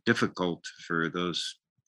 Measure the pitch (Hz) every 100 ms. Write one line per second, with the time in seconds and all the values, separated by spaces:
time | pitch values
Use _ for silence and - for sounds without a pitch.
0 | - 117 101 - 90 82 - - - 85
1 | 82 87 90 80 - - _ _